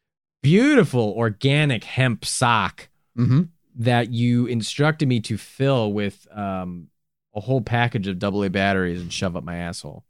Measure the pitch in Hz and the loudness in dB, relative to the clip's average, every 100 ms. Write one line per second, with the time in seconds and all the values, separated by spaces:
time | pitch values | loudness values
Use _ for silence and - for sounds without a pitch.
0 | _ _ _ _ 139 190 277 285 156 123 | _ _ _ _ 4 6 6 6 4 2
1 | 107 98 117 101 135 143 151 110 - - | 0 0 -2 0 0 2 2 -2 -4 0
2 | 131 107 - - 123 113 92 - - _ | 0 0 -6 0 2 2 0 -6 -20 _
3 | _ 120 123 131 170 _ _ 131 117 120 | _ -2 2 2 0 _ _ -4 0 2
4 | 120 117 120 120 120 117 104 - 147 156 | 0 0 2 2 2 -2 -4 0 0 2
5 | 139 123 - 107 - - 135 131 107 104 | 0 0 -2 -6 -8 -2 0 2 0 -2
6 | 101 - _ 104 98 95 90 87 78 _ | -4 -6 _ -8 -6 -6 -8 -12 -16 _
7 | _ _ _ 107 113 131 104 117 120 120 | _ _ _ -8 -2 -2 0 0 0 -2
8 | 95 90 101 98 98 98 98 95 90 87 | -4 -2 -2 -2 -2 0 0 0 -2 -4
9 | 87 - 98 87 80 87 85 85 76 85 | -8 -6 -4 -4 -8 -8 -8 -10 -14 -18